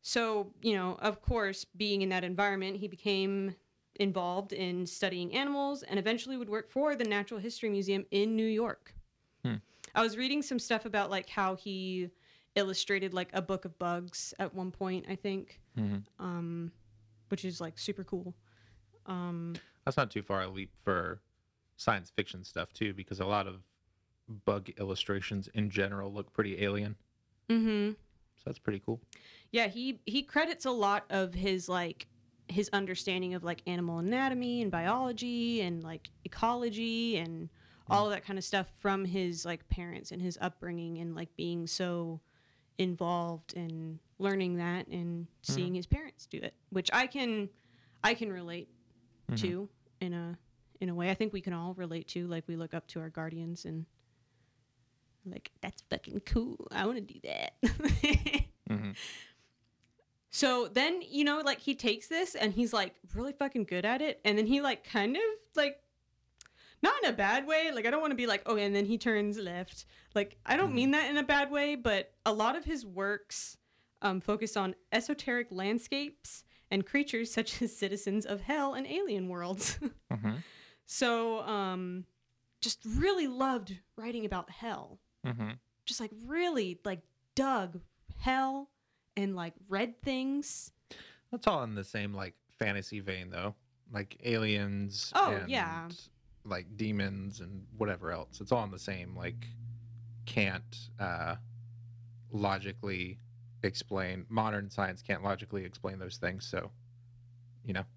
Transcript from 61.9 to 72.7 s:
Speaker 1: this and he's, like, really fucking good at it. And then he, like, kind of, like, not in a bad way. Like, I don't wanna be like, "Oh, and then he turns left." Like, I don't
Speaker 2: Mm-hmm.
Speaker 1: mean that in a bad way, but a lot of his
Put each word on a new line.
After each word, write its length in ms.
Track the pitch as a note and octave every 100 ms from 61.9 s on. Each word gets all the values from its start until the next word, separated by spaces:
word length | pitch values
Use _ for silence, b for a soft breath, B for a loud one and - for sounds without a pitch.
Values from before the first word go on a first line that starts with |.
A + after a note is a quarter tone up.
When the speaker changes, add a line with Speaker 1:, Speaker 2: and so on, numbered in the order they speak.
| A3 -
Speaker 1:
this 260 | E4 F4+
and 180 | - G#3+
he's, 180 | G3+ A#3+
like, 220 | A3+ F#3 - -
really 180 | G3 B3+
fucking 320 | C#4 C#4 B3+
good 200 | G3+ F3+
at 160 | G3+ B3
it. 180 | D4+ -
And 140 | G#3 G#3
then 80 | A3
he, 140 | C#4
like, 200 | C#4+ A3+
kind 320 | - A3+ G#3 C#4+
of, 60 | A4 G#4+ -
like, 240 | - C#4+ C#4+ _ _ _ _ _ _ - B B B
not 120 | E4+ C#5
in 60 | F#4
a 20 |
bad 340 | A3 G3 A#3+ C#4
way. 240 | D#4 D#4+
Like, 140 | C4 A3
I 40 |
don't 100 | D4
wanna 140 | D#4
be 120 | B3+ A#3+
like, 160 | G3+ -
"Oh, 100 | G#3+
and 180 | G3+
then 120 | G3+ G3+
he 100 | A3+
turns 380 | B3+ A3 G#3 G#3
left." 460 | F#3 F3 F#3 - - B B
Like, 240 | G#3+ G3+ - -
I 100 | C#4+
don't 120 | F#4+
Speaker 2:
Mm-hmm. 60 | B3+
Speaker 1:
mean 140 | C4
that 180 | D4 C4+
in 80 | D4
a 40 |
bad 280 | C#4+ C#4+ C#4
way, 240 | C#4+ D4
but 400 | D4 A#3 G3+ F#3+ _
a 80 | G#3+
lot 240 | G#3+ A3 D#4
of 80 |
his 220 | D#4+